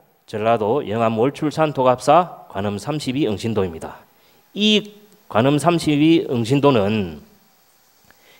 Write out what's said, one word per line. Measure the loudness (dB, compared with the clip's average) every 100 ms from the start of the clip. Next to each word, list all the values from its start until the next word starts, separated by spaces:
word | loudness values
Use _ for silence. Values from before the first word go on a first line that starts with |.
| _ _ -12
전라도 | -4 0 0 0 -2 -2
영암 | -2 0 0
월출산 | -2 -2 -4 -2 -2
도갑사 | 2 2 2 4 4 2 -6 -12
관음 | -6 -6 -6
삼십이 | -6 -6 -4 -2 -2
응신도입니다. | -2 -4 -2 -2 -6 -14 -16 _ _ _ _ _
이 | -2 0 2 -2 -12 -20 _ -4
관음 | 0 2 2
삼십이 | 0 0 0 2 4 4 2
응신도는 | -4 0 2 4 4 2 -2 -4 -10 -18 _ _ _ _ _ _ _ _ _ _